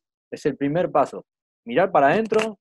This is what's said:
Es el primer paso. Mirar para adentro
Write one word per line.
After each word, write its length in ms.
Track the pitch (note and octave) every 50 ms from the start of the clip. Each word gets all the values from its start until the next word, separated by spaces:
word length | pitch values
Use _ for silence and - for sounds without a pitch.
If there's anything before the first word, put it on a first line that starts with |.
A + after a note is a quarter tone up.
| _ _ _ _ _ _
Es 140 | B2 - -
el 100 | - - -
primer 320 | C#3+ C#3+ D3+ F3 F3+ D#3
paso. 320 | C#3+ D3+ C3 - - F#2 - _ _ _ _ _ _ _ _
Mirar 260 | A#2 A#2+ D#3 F#3+ G3
para 180 | F3+ D#3 C#3 C#3+
adentro 500 | E3 G#3+ A3+ G3+ A3 A3 G#3+ A3+ G3+ -